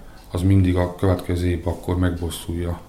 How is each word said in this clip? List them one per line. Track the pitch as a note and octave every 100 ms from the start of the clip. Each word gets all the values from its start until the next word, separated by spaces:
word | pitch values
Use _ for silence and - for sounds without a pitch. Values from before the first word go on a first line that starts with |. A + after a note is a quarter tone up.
| - - -
az | F2
mindig | F#2+ G2 F2+ F2+
a | F2
következő | - F#2+ F2 - F2 F2+
évben | E2+ F2+
akkor | E2+ - F2+
megbosszulja | F2+ E2+ E2+ - - E2+ E2+ E2+